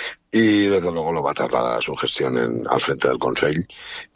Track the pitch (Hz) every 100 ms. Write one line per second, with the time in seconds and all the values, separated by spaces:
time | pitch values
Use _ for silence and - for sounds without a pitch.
0 | - - _ 110 110 104 101 98 87 82
1 | 80 76 69 69 - 64 60 58 - 67
2 | - - 67 62 58 57 57 64 - 65
3 | 65 65 65 - 76 78 - - - -
4 | -